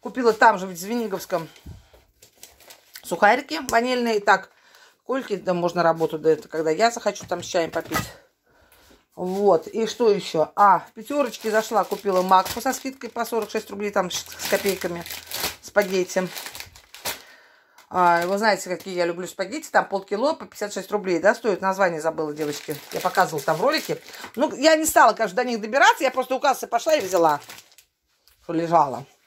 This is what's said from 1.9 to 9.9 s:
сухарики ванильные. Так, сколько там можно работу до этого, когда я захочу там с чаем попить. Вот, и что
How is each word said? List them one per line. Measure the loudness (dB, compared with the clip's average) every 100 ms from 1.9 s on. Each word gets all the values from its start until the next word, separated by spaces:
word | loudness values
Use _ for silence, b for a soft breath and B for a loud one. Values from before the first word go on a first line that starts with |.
| -20 _ _ -20 _ -20 B B B B -20
сухарики | -8 2 4 4 -2 -8 -2
ванильные. | 0 0 -2 0 0
Так, | 2 2 2 b b b b b
сколько | -6 -6 -4 -6
там | -2 0
можно | 0 2
работу | 2 2 -2 0
до | 2
этого, | 2 0
когда | -4 -2
я | 2 0
захочу | 0 -6 -6 -8
там | -8
с | -4
чаем | -2 -2
попить. | -4 -6 -6 -6 -14 _ _ b b b b b b b -10
Вот, | -6 0 4 4 2
и | -4
что | -4